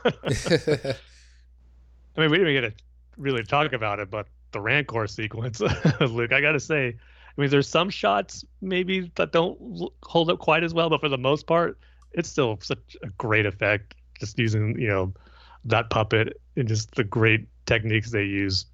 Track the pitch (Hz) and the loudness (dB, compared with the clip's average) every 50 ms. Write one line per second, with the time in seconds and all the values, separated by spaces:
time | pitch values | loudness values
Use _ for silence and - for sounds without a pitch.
0 | - 247 - - - 165 120 - - 180 170 - - 156 147 - - 139 127 - | -2 -2 -2 -2 -4 -4 -4 -2 0 2 2 2 2 0 -2 0 -2 -4 -6 -6
1 | - - - - - - - - - - - - - - - - - _ - - | -10 -20 -20 -20 -20 -20 -20 -20 -20 -20 -20 -20 -20 -20 -20 -20 -20 _ -20 -20
2 | - - - 156 160 151 156 185 190 156 139 135 120 110 - - - - - - | -20 -6 0 2 2 4 4 4 4 2 2 0 0 -2 -6 -12 -20 -20 -20 -20
3 | - _ - - 139 139 127 117 110 - 143 147 156 147 135 113 107 104 101 104 | -20 _ -14 -6 -4 -2 -2 -2 -2 0 0 2 2 0 -2 -2 -2 -2 -4 -4
4 | 104 92 110 107 101 - - - - - - 107 101 113 135 147 143 - 117 117 | -6 -6 -8 -8 -8 -10 -14 -20 -16 -12 -10 -4 -2 0 0 0 0 -2 -2 -4
5 | 107 101 - - 110 107 - 110 117 123 110 - 107 - - - - 160 - - | -4 -4 -6 -6 -8 -6 -6 -8 -8 -8 -4 -2 0 0 0 2 2 2 2 2
6 | 151 120 113 120 117 117 127 143 151 147 156 135 - - 156 143 131 120 110 - | 0 0 0 -2 -2 0 2 2 2 2 0 0 -2 -2 -2 -2 -2 -2 -6 -10
7 | - - - - - - - - 143 135 143 143 135 - - 160 180 202 - - | -16 -20 -20 -20 -20 -10 -4 -2 0 2 4 2 2 2 2 0 0 0 -2 0
8 | - 202 202 202 190 - - - - - - - 190 190 185 180 185 180 190 190 | 0 2 2 2 0 -4 -8 -18 -18 -20 -16 -10 -6 -2 -2 -2 0 0 -2 -2
9 | 180 170 - - 175 151 - 165 170 202 - - - 247 180 170 175 - - - | -4 -4 -4 -4 -2 2 2 2 2 2 -2 -8 -12 -12 -10 -8 -8 -10 -10 -14
10 | - - - 170 165 165 180 175 - 160 156 165 170 165 165 165 170 165 160 139 | -8 0 2 2 2 2 0 0 2 2 4 4 2 2 0 0 2 2 2 0
11 | 151 147 139 123 123 135 151 147 - - 165 170 170 - - - - - _ - | 0 0 -2 0 2 0 0 0 0 2 2 2 2 0 -2 -8 -16 -20 _ -20
12 | - - - 170 170 - - 156 135 113 107 90 - - 143 - - - - - | -20 -8 -6 -6 -6 -2 0 0 0 0 0 -4 -6 -6 -8 -8 -8 -12 -18 -14
13 | - 104 90 - - 107 107 110 104 101 98 - 110 101 104 101 - - - - | -14 -12 -8 -6 -2 2 2 2 2 2 0 0 0 0 0 0 -2 -8 -20 -20
14 | _ _ - - 117 110 - - 113 110 110 107 107 110 120 - 120 107 98 95 | _ _ -16 -14 -12 -6 -2 0 0 2 2 0 0 0 -2 -2 -2 0 0 0
15 | 92 92 92 - - - - - - - - - - 113 113 110 120 113 - 113 | 0 -2 -6 -10 -16 -20 -20 -20 -20 -20 -20 -14 -2 0 2 2 2 2 0 0
16 | 107 - 113 110 107 - - - _ _ _ 156 123 107 110 107 110 - - - | 2 2 2 2 2 0 -4 -10 _ _ _ -4 -2 0 -2 -2 -4 -2 -4 -4
17 | 113 98 - 117 113 113 110 113 - - - - - - 117 113 107 110 110 110 | -2 -2 0 2 4 4 4 2 0 -6 -18 -8 -2 -2 0 0 0 0 0 0
18 | 107 120 117 104 101 98 98 98 98 95 95 - - - | -2 -2 -2 -2 -2 -2 -2 -2 -2 -2 -2 -4 -6 -8